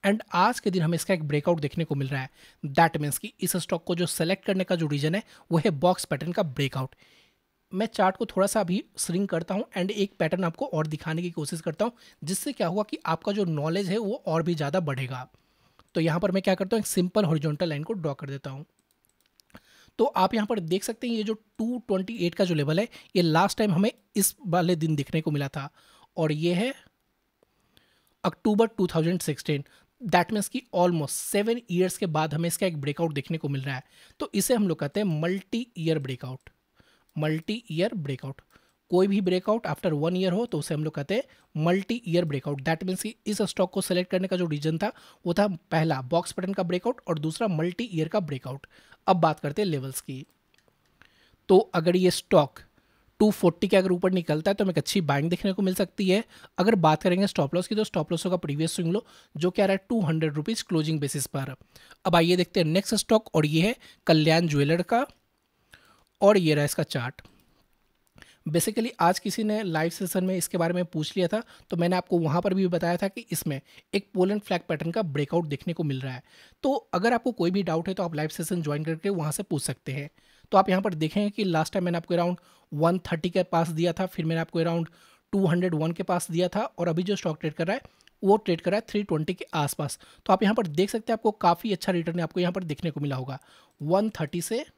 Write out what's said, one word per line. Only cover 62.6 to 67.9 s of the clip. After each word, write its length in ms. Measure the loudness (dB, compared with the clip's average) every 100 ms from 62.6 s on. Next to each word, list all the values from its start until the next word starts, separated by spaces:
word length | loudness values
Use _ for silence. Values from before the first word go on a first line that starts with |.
| 2
नेक्स्ट 280 | 2 2 -2
स्टॉक 400 | 4 2 4 0
और 100 | 2
ये 160 | 2
है 140 | 2 -2 -12 -8 2
कल्याण 400 | 4 6 4 4
ज्वेलर 340 | 2 2 2
का 220 | 2 0 0 _ _ _ _ _ _ -20 _ _ _ _
और 160 | 6 6
ये 180 | 4 2
रहा 100 | 2
इसका 180 | -2 -4
चार्ट। 360 | -4 -6 -8 -20 _ _ _ _ _ _